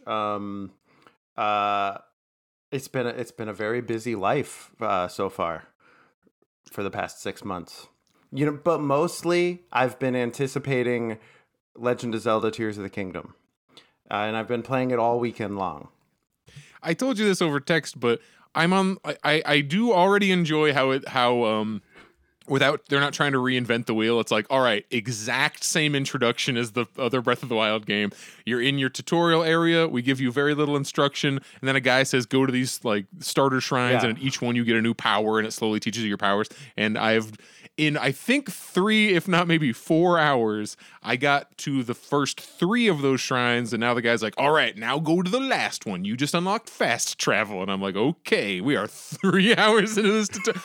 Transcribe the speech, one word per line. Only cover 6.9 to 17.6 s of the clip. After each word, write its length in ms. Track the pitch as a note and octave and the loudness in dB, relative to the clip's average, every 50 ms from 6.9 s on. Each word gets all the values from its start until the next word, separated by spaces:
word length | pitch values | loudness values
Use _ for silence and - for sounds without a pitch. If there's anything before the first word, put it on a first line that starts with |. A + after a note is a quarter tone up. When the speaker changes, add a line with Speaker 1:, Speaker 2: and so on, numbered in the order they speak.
Speaker 1:
past 300 | - G#2 F#2 F2 - - | -6 -6 -6 -8 -8 -10
six 220 | - G#2 F#2 - - | -10 -10 -10 -8 -8
months. 420 | G#2 F#2 F2 E2 - - - - - _ _ _ _ _ _ _ _ | -8 -8 -8 -10 -12 -18 -20 -20 -20 _ _ _ _ _ _ _ _
You 120 | - C3+ D3 | -4 -2 -2
know, 60 | D3+ D3 C#3 | -2 -2 -2
but 180 | - F3 E3 D3 | 0 0 0 0
mostly 840 | D3+ C#3 C#3 C#3+ E3 F3 - - - E3+ F3 F3 F3 F3 F3+ F3 _ _ | 0 0 2 2 0 0 -4 -4 -2 0 2 2 2 0 -2 -6 _ _
I've 260 | - B2 C3 B2 A2+ - | 0 0 0 0 0 -2
been 160 | C3+ C3 B2+ | -2 -2 0
anticipating 1040 | B2+ B2 A#2+ A#2 - C#3 C3+ - C3+ C3 C#3 C#3 B2 B2 A#2+ B2 A#2 A#2 A2+ G#2+ A2 - - _ _ _ _ _ _ _ _ - | 0 -2 -2 -4 -4 -4 -4 -4 -4 -4 -2 0 0 0 0 0 -2 -2 -4 -8 -10 -14 -20 _ _ _ _ _ _ _ _ -12
Legend 380 | A#2 A#2 B2 B2 A#2+ B2 A#2+ A2 | -6 -2 -2 -2 -2 -4 -4 -4
of 60 | A2+ | -2
Zelda 300 | G#2+ A#2 A2 A2 G#2 A2 | 0 0 2 2 0 -2
Tears 260 | G#2+ - A2+ G#2+ G#2 | -2 -4 -4 -6 -6
of 60 | G#2 | -8
the 80 | G2 G2 | -10 -10
Kingdom, 440 | - G#2 G2 F#2 E2+ E2+ - - - _ _ _ _ _ _ _ _ - - _ _ _ _ - | -8 -8 -8 -8 -10 -12 -14 -14 -20 _ _ _ _ _ _ _ _ -20 -20 _ _ _ _ -6
uh, 40 | G#2 | -4
and 220 | G2+ G#2 A2 A2 | -2 -2 -2 -2
I've 120 | A2+ A2 G2 | -4 -4 -4
been 140 | B2 A#2 | -4 -6
playing 280 | A2+ - C3+ B2+ B2+ B2+ | -4 -2 -2 -2 0 0
it 80 | B2+ A#2 | 0 0
all 200 | A2+ A#2+ A#2+ A#2+ | 2 2 0 0
weekend 380 | A#2+ A#2 G#2+ - A2+ G2 G2+ G2 | -2 -4 -4 -6 -6 -6 -4 -4
long. 300 | F#2+ F2+ D2+ D2 - - _ _ _ _ _ _ _ _ _ _ _ _ - D3 - - - - | -4 -6 -6 -8 -14 -20 _ _ _ _ _ _ _ _ _ _ _ _ -20 -20 -20 -20 -20 -8
Speaker 2:
I 100 | - E3 E3+ | -4 -4 -2
told 240 | - B3+ C4+ C4 G3 | -2 -2 -2 0 2
you 60 | A3 | 2
this 160 | G#3 F#3+ - | 2 2 2
over 160 | F3+ D#3+ C#3+ C#3+ | 2 0 0 0